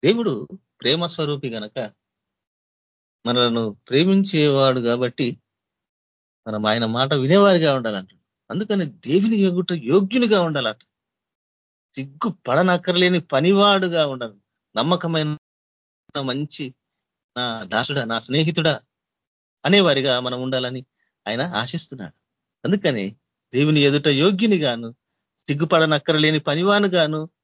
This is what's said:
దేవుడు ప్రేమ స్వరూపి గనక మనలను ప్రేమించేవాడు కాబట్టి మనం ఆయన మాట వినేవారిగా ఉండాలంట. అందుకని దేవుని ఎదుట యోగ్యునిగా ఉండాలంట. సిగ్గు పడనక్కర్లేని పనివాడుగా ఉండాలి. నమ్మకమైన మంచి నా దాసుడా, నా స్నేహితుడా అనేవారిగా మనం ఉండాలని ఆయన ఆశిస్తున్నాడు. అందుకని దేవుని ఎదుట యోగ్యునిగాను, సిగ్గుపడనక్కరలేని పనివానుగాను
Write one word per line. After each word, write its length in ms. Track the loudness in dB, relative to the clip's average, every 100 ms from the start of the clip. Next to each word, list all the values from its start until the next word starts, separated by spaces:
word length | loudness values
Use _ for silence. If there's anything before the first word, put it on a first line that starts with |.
| 2
దేవుడు 420 | 2 0 -4 -8 -16 _ _
ప్రేమ 240 | -2 0 -2
స్వరూపి 440 | -4 -6 -4 -8
గనక 440 | -10 -12 -10 -12 _ _ _ _ _ _ _ _ _ _ _ _ _ -4
మనలను 520 | 0 2 0 -4 -8 _
ప్రేమించేవాడు 920 | 0 4 2 2 2 2 4 2 2
కాబట్టి 600 | 0 -2 -2 -2 -6 -6 _ _ _ _ _ _ _ _ _ _ -10
మనం 180 | -4 0
ఆయన 200 | 0 0
మాట 280 | 0 0
వినేవారిగా 600 | 0 4 6 6 4 2
ఉండాలంట. 360 | 0 -2 -6 -8 _ _ _ _
అందుకని 340 | -8 -2 -2 -2
దేవుని 500 | -8 0 0 2 2
ఎదుట 360 | 2 0 -4
యోగ్యునిగా 720 | -4 2 2 2 0 2 2
ఉండాలంట. 360 | 2 -2 -4 -8 _ _ _ _ _ _ _ _ _ _ _ -14
సిగ్గు 400 | -14 -6 -6 -6 -2
పడనక్కర్లేని 720 | 0 2 0 0 2 2 0
పనివాడుగా 880 | 0 0 2 4 4 4 0 0 -2
ఉండాలి. 260 | -4 -10 -12 _ _ _ -4
నమ్మకమైన 600 | 0 0 -2 -4 -4 -6 _ _ _ _ _ _ _ -8
మంచి 560 | -6 -6 -6 -10 -12 _ _ _ _ _ _ -8
నా 260 | -8 -8
దాసుడా, 400 | -6 -4 -2 -4
నా 160 | -4 -6
స్నేహితుడా 600 | -4 -2 0 0 0 -2 _ _ _ _ _ _ _ _ 2
అనేవారిగా 540 | 4 4 2 2 -2
మనం 220 | -2 -6
ఉండాలని 440 | -4 -4 -4 -8 -14 _ _ _ -8
ఆయన 140 | -4
ఆశిస్తున్నాడు. 840 | -4 -4 -4 -8 -10 -14 -16 _ _ _ _ _ -2
అందుకని 500 | 0 0 -2 -4 -10 _ _ _
దేవుని 260 | 0 2 4
ఎదుట 280 | 4 4 2
యోగ్యునిగాను, 880 | 2 2 2 2 2 0 -4 -8 -16 _ _ _ _
సిగ్గుపడనక్కరలేని 1000 | -6 -4 2 2 2 0 0 2 2 0
పనివానుగాను 880 | -2 -2 0 2 2 2 0 -2 -8 _